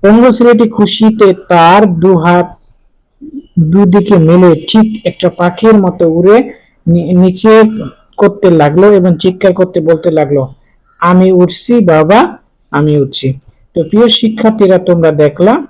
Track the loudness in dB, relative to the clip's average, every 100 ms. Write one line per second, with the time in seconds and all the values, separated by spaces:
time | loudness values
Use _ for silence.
0 | 2 4 2 2 2 2 0 0 -4 0
1 | -2 2 0 0 -2 2 4 4 2 0
2 | 0 0 0 0 -2 -10 _ _ _ _
3 | _ _ -20 -20 -10 -4 -2 0 2 0
4 | 2 0 2 2 2 0 -2 -2 -2 -4
5 | -10 -6 -8 -4 -6 -2 0 2 0 -2
6 | -4 0 2 2 0 -10 _ _ -4 -4
7 | 0 0 0 0 2 4 2 -2 -12 _
8 | _ -2 -2 0 0 2 0 2 2 2
9 | 0 0 -2 -2 -2 0 -4 -4 -2 -2
10 | -2 -2 -2 -4 -6 -12 _ _ _ _
11 | -2 0 2 2 0 -4 -2 0 2 0
12 | 2 2 0 -6 _ _ _ -4 -2 -2
13 | -4 -4 -6 -8 _ _ _ -8 -4 0
14 | 0 0 -2 -2 -4 0 0 0 0 0
15 | 0 0 -2 0 -2 -2 -6